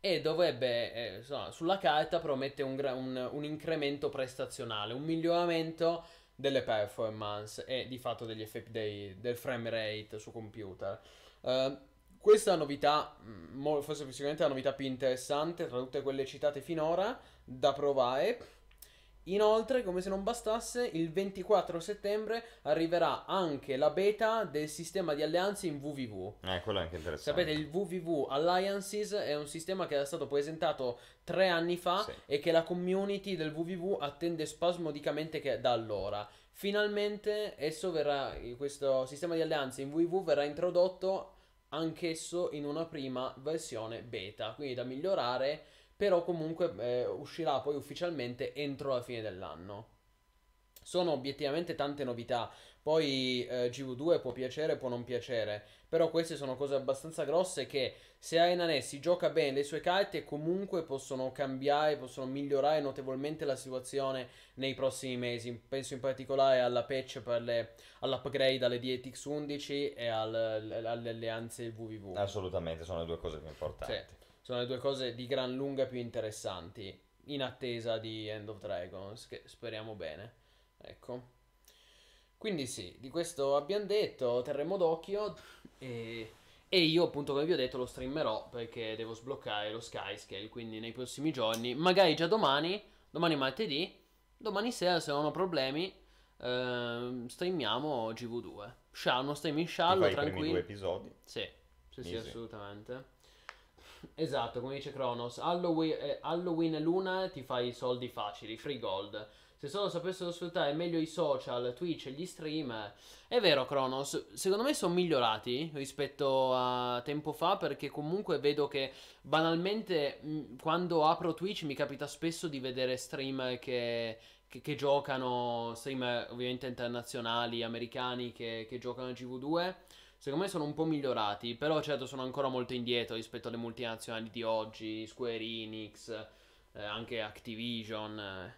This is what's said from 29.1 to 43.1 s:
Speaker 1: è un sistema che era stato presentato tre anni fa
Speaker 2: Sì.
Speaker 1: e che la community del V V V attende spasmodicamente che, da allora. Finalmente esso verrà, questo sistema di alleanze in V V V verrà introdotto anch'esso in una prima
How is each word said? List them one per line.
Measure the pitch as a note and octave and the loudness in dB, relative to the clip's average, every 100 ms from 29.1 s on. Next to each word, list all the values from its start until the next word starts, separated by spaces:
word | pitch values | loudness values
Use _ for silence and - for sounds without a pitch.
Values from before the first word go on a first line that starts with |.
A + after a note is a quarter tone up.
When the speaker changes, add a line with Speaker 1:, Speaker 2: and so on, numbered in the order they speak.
Speaker 1:
è | G3+ B2 D3 | -2 0 -2
un | D3 | -4
sistema | E3 D#3+ F#3+ D#3+ | -8 -4 -2 0
che | |
era | C#3+ C#3+ | 0 0
stato | D3 C#3 | -4 0
presentato | C#3+ D3 D#3+ E3 D3 B2+ A#2+ - - | 0 0 0 -2 0 -4 -4 -14 -18
tre | - F3 F#3+ | -2 4 4
anni | E3+ E3+ F3 | 4 2 2
fa | F3 F#3 | 2 2
Speaker 2:
Sì. | G#3 - | 0 -8
Speaker 1:
e | - C#3+ | -2 0
che | E3+ | 6
la | E3 | 4
community | E3 F3+ F3+ F#3+ G3 G3+ G3+ F3 | 4 -2 2 0 0 -2 -2 -2
del | D#3 | -2
V | D3+ | -2
V | E3+ F#3 | -4 -2
V | F3+ G3+ | -2 0
attende | C#3+ - E3+ E3 D3 | -2 -2 -2 -2 -4
spasmodicamente | - E3+ E3+ D#3+ D3 D#3+ D3 D#3 D#3 | 2 2 2 -4 -2 -2 -2 -2 -2
che, | C#3 A2 | -2 2
da | B2 | 4
allora. | A#2+ A2 G#2 G2 G#2 G#2 - - | 2 0 -2 -2 -4 -6 -14 -20
Finalmente | - G3+ G#3 G#3 G#3 G#3 G#3 G#3 G#3 G#3 - | -4 0 2 2 2 0 0 -2 -2 -4 -2
esso | D3+ D#3 F#3 | -4 -2 -2
verrà, | D#3+ C#3+ C#3+ B2 D2 A#2+ A#2+ | 2 2 2 -2 -6 -10 -6
questo | C#3+ - C#3 C3 | -6 -2 2 2
sistema | C3 C#3+ F3 | 2 -4 -2
di | E3 | 0
alleanze | D#3+ D#3 C3 B2+ | 2 0 -2 -4
in | C3+ | -2
V | D#3 | 2
V | E3+ | 2
V | F#3 | 2
verrà | E3 C#3+ | 4 4
introdotto | D3 D3 F3+ F3 F#3 F#3 F#3 F#3+ - - _ _ _ | 4 2 2 6 4 2 -2 0 -4 -16 _ _ _
anch'esso | D3+ E3 D#3 E3+ D#3+ - F3 F3+ | -2 -2 0 -2 -2 -4 -2 0
in | D3+ | -2
una | D3 D3+ D#3+ | -4 -2 -4
prima | D#3 C3+ | -4 -4